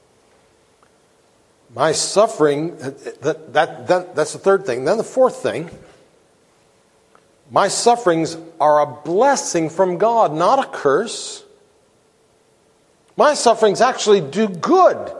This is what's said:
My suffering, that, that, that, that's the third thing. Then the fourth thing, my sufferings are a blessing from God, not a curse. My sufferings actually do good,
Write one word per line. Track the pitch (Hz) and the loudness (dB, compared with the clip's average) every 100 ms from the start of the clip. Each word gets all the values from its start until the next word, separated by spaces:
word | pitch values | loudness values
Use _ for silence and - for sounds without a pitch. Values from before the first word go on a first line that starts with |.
| _ _ _ _ _ _ _ _ _ _ _ _ _ _ _ _ _ | _ _ _ _ _ _ _ _ _ _ _ _ _ _ _ _ _
My | 120 156 | -4 -2
suffering, | 156 - 190 220 - 151 143 165 165 | -2 -2 2 0 2 0 0 -4 -8
that, | 127 - 123 - 139 156 - | -14 -14 -16 -10 -6 -6 -4
that, | 131 165 147 117 | -2 -2 -2 -2
that, | 180 180 139 | -2 -2 -4
that's | 151 | -4
the | 143 | -2
third | 190 196 - | 0 0 0
thing. | 123 131 | -4 -2
Then | 220 | -2
the | |
fourth | 214 262 254 - | -2 0 0 0
thing, | 123 120 165 - - _ _ _ _ _ _ _ _ _ _ _ _ _ _ _ _ | -6 -6 -10 -16 -20 _ _ _ _ _ _ _ _ _ _ _ _ _ _ _ _
my | 131 190 | 0 0
sufferings | - 233 240 180 165 156 - - - | 0 2 2 2 0 0 -6 -14 -2
are | 151 151 | 2 2
a | 143 | 0
blessing | 120 - 180 269 269 - 170 160 | -4 -4 0 2 2 -2 -4 -2
from | - 190 175 | 0 -2 0
God, | 214 233 180 | 0 2 0
not | 156 180 269 | 2 0 0
a | - | -2
curse. | - 143 143 220 - - - - _ _ _ _ _ _ _ _ _ _ _ _ _ _ _ _ - | -2 0 0 -2 -8 -12 -16 -20 _ _ _ _ _ _ _ _ _ _ _ _ _ _ _ _ 0
My | 262 | 2
sufferings | 285 240 220 220 180 | 2 2 4 2 2
actually | 240 233 214 202 | 0 0 2 2
do | 139 170 220 | 2 -2 -2
good, | 175 185 370 339 175 - - | -2 0 4 4 2 -8 -14